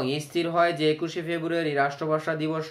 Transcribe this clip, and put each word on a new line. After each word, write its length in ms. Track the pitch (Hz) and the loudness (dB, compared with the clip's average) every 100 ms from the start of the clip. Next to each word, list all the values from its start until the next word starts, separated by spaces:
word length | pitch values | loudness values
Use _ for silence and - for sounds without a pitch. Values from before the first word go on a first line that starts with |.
| 131 147 | 2 -2
স্থির 260 | - 170 165 | -2 -2 0
হয় 220 | 170 170 | 4 2
যে 120 | 147 156 | 4 2
একুশে 320 | 151 165 175 | 2 -2 -4
ফেব্রুয়ারি 500 | 165 170 165 170 156 | -4 -2 -2 0 0
রাষ্ট্রভাষা 580 | 139 139 143 156 156 160 | 2 0 0 -2 0 0
দিবস 300 | 156 156 160 156 | -2 -2 -2 -4